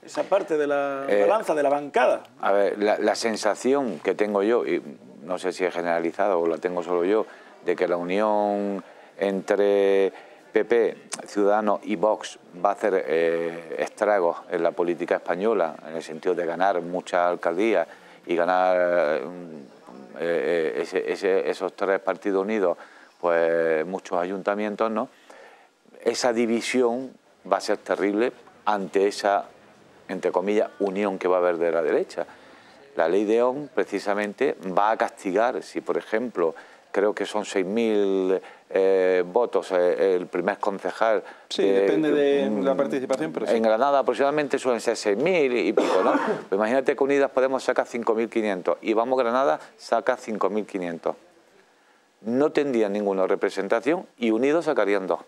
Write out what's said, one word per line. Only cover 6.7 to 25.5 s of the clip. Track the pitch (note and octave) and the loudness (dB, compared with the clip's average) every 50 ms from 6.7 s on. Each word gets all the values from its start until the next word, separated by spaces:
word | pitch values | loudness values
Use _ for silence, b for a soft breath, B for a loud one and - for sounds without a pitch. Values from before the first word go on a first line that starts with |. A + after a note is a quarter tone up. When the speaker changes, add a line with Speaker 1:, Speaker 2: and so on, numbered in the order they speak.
| F2+ F2+ E2+ | -4 -4 -4
Speaker 2:
solo | E2 F2+ F2 E2+ | -2 0 0 2
yo, | F#2 G#2 A2 G2 B B B B B B B - | 2 2 2 0 B B B B B B B -4
de | - F2+ | -4 -2
que | - F2+ | 0 0
la | F2 F2 | 0 0
unión | F2 F2 F2 F#2 G2+ G#2+ G#2+ G#2+ G#2 G#2 G#2 G2+ G2+ G2+ G2+ G2 F#2+ - B B B B B B - | -2 -2 -2 -2 0 0 0 0 0 0 0 -2 -2 -2 -4 -6 -6 -10 B B B B B B -4
entre | E2+ G2 G2 F#2+ - - G#2 F#2+ G2+ G2+ G2+ G2+ G2 G2 G2 G2 G2 F#2+ B B B B B B B - - | -2 -2 -2 -2 -2 -2 0 2 4 4 4 4 4 4 4 4 2 0 B B B B B B B -2 -2
P | A2 G#2 | -2 2
P, | - A#2 A#2 A2 F2+ - - - - - - - | 2 2 2 2 2 -2 -6 -12 -16 -14 -14 -14
Ciudadanos | - - G2+ G#2 G2 G2+ G#2+ G#2+ G#2 G2+ - - | -10 -2 0 2 4 4 2 2 0 0 -2 -2
y | F#2 G#2 | -6 -4
Vox | F#2 E2+ G#2+ G#2+ G#2 - - - - - - - F2+ F2 | 0 0 0 0 0 -4 -14 -14 -16 -20 -20 -20 -2 0
va | G2+ | 0
a | G2 | 0
hacer, | - - G#2+ F#2 F#2+ - | 2 0 2 2 2 0
eh, | B1+ D2+ E2 E2+ E2 E2 E2+ E2+ E2 E2+ E2+ E2+ D#2+ C#2 - | 2 0 2 2 2 2 0 -2 -4 -6 -8 -10 -10 -6 -4
estragos | D2 - - - G#2+ G2+ G#2 G2+ F2 E2+ D#2+ - - - | -4 -6 -2 -2 0 2 2 4 2 2 0 -2 -8 -6
en | F2 F2 E2 | -4 0 0
la | E2+ D#2 | 0 2
política | - F2+ E2+ F2 D#2 F2 E2 G2 | 2 0 0 0 -2 0 -2 -2
española, | F2+ - - F2 F2 F#2+ A2 A#2 G2 E2+ D#2+ D2 - - | -2 -2 -4 -4 -2 0 0 2 2 0 -2 -4 -8 -14
en | D2+ D#2+ | -12 -10
el | E2 D#2 | -10 -10
sentido | - D2+ D#2+ - F#2 F2+ | -10 -12 -6 -2 -2 -2
de | E2 F2 | -2 -2
ganar | E2 E2+ E2+ F2+ G2 G2 F2+ | -4 -2 0 0 0 0 0
muchas | E2+ E2+ F2 F2+ F2 - - F2+ F2 F2 | -4 -4 -6 -6 -6 -2 0 0 2 2
alcaldías | F2 E2 - F2+ E2+ E2+ G#2 A2+ G#2 F2+ E2 B B B B B B B B | 0 0 -2 -2 0 0 0 2 2 0 0 B B B B B B B B
y | - F2 | -4 0
ganar, | E2+ E2+ E2+ F#2 F2+ F#2 F#2 F#2 F2+ F2+ F2 F2 F2 E2 D2 D#2 D2+ | 0 2 2 2 2 2 2 2 2 2 2 2 2 2 2 0 -2
mm, | B1+ D#2 F2+ F2+ F2 E2+ D#2+ D2+ C#2 B1 - - - - B1+ C2 C#2 B1 - C2 | -4 -6 -10 -12 -14 -14 -14 -16 -18 -18 -20 -20 -20 -20 -20 -20 -20 -18 -10 -6
eh, | D#2 E2+ E2+ E2 C2 C#2+ F2 E2+ D#2+ D#2 A#1 | -4 -2 0 0 0 0 0 0 0 0 -2
eh, | C2 F2 | -4 -6
ese, | E2+ - F#2 - - F#2 | -2 -2 -4 -2 -2 -4
ese, | F2 F#2+ F#2+ F#2 F#2+ - D#2 | -2 0 2 2 2 2 0
esos | F#2 - F#2 F2+ - | -4 -2 -4 -6 -4
tres | - G2+ F#2 G2 F#2+ | -4 -2 0 0 0
partidos | - - F#2 - - G#2 G2 F#2+ F#2+ | 0 -2 -4 -2 -2 -2 0 0 0
unidos, | G2+ A2 A2 F#2+ F2 E2 B B B B B B B B _ | 0 -2 0 0 0 0 B B B B B B B B _
pues | - F2 E2+ E2 E2+ E2 E2 E2+ E2 E2 D#2+ D#2 D#2 | -2 0 2 2 2 2 2 2 2 0 0 0 -2
muchos | F2 F#2+ F#2 - - G2 F2+ | -4 -6 -8 -8 -4 -4 -4
ayuntamientos, | F2 F2+ G2 F#2+ F2+ - G2+ G2+ G#2 G#2+ G#2 G2+ A2+ A2+ | -2 -2 -4 -4 -4 -4 -2 -2 -4 -6 -4 -2 -2 -2
¿no? | A2 A2 A#2+ - B B B B B B B B | -2 -4 -4 -6 B B B B B B B B